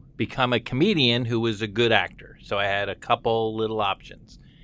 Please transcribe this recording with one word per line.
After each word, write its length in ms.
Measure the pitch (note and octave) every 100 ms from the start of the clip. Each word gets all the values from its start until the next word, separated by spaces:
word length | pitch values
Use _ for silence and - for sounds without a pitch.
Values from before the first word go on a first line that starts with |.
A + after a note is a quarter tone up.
| - -
become 360 | A#2+ - B2
a 80 | A#2+
comedian 640 | - B2+ F#3+ F#3 B2 A#2+
who 160 | A#2 A#2
was 220 | A#2 G2+
a 40 | A2
good 260 | G2+ A#2+
actor. 440 | G#2+ F2 - - E2+
So 160 | - G2+
I 80 | G2
had 220 | G2 G2+
a 40 |
couple 640 | F#2 - A#2+ A#2+ A2+ A2 A2
little 240 | A2 A2
options. 580 | G2+ F#2+ - F#2+ - - - -